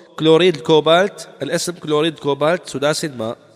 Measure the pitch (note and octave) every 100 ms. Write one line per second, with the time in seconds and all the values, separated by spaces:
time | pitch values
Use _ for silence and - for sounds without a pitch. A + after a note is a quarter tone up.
0 | - - D#3 D#3+ F#3 D3+ - D#3 D3+ E3+
1 | G3+ - - - C#3 E3 - F3 D3+ D3+
2 | E3 D3 C#3+ C#3 D3+ F3+ - C3+ C#3+ D#3
3 | D#3+ B2 A2 - _